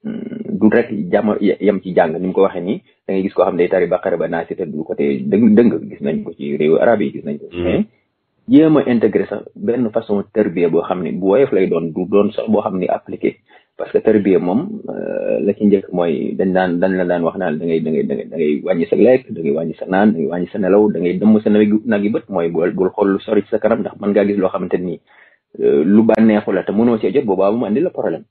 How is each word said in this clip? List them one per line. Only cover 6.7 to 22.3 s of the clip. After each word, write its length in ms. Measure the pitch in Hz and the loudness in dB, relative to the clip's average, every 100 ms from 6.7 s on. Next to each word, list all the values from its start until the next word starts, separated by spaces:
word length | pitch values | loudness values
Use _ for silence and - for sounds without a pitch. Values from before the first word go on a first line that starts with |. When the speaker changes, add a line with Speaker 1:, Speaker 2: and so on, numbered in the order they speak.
| 80 | 4
Speaker 1:
arab 220 | 104 107 | 4 2
yi, 100 | 71 | 0
gis 120 | - | -6
nañ 140 | - 73 | -10 -10
ko. 80 | - | -10
Speaker 2:
Mhm. 120 | 87 | -6
Speaker 1:
Mais 220 | 87 131 214 _ _ _ _ _ - | -2 -2 -2 _ _ _ _ _ 4
jéem 280 | 135 160 151 | 6 6 4
a 60 | 123 | 2
intégré 360 | 120 110 98 98 | 2 2 0 -2
sax 160 | 104 - - | -8 -12 -8
benn 340 | 101 120 113 | -4 -2 -2
façon 320 | 117 110 104 95 | -4 -2 -4 -2
tarbiya 360 | 110 104 85 85 | -2 -2 0 0
boo 120 | 82 | 0
xam 220 | - 92 | 0 -4
ne 80 | 80 | -4
bu 160 | 87 95 | -2 2
woyof 240 | 107 135 | 2 2
lay 160 | 98 90 | 2 0
doon, 240 | 87 82 | -2 -4
du 120 | 78 87 | -6 0
doon 220 | 101 104 | 2 2
sax 180 | - 113 | -2 -2
boo 120 | 101 | 0
xam 180 | 107 95 | 0 -4
ne 80 | 90 | -4
appliqué. 500 | - - - - - _ _ _ - | -4 -6 -6 -6 -6 _ _ _ -12
Parce 160 | - | -2
que 40 | - | 0
tarbiya 380 | - 107 98 90 | 2 2 4 2
moom, 440 | 87 107 196 220 - | 2 -2 -4 -10 -10
euh, 500 | - - - - 57 | -10 -8 -6 -4 -2
la 140 | 85 | -2
ci 120 | - 104 | 2 2
njëkk 260 | 98 - | 2 0
mooy 420 | 90 85 71 - - | -2 0 0 -4 -2
dañ 160 | 95 | 0
daan, 260 | 92 92 87 | 2 0 0
dañ 120 | 95 92 | 0 0
la 80 | 87 | 0
daan 180 | 87 | 0
wax 140 | 82 95 | -2 -2
naan 200 | 90 78 | -4 -4
da 80 | 85 | -2
ngay, 140 | 82 | -2
da 80 | 80 | 0
ngay, 120 | 76 | -2
da 120 | - 65 | -2 -6
ngay, 100 | - | -8
da 80 | - | -4
ngay 240 | 76 73 | -2 -2
wàññi 220 | 71 90 82 | -2 -2 0
sa 60 | - | 2
lekk, 360 | 113 127 - | 4 4 0
da 100 | 82 | -6
ngay 100 | 78 | -4
wàññi 200 | 76 82 78 | -2 -4 -8
sa 60 | - | -2
naan, 240 | 92 107 | 2 2
da 60 | 82 | 2
ngay 80 | 76 | -4
wàññi 200 | 87 90 | -4 -6
sa 80 | 104 | -4
nelaw, 320 | 92 101 107 | 2 4 2
da 80 | 85 | 0
ngay 180 | 87 92 | -2 0
dëmm 220 | 104 107 | 4 4
sa 80 | 110 | 4
nag, 240 | 104 107 107 117 | 2 4 2 0
nag 180 | 104 | -2
yi 60 | 101 | 0
bët, 200 | 151 | -4
mooy 200 | - | -4